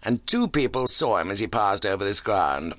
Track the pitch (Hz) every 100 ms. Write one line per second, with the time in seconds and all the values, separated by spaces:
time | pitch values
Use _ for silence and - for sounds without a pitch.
0 | - 120 - 240 233 151 127 131 127 -
1 | 135 98 82 101 110 113 101 101 104 95
2 | 101 101 117 101 80 69 82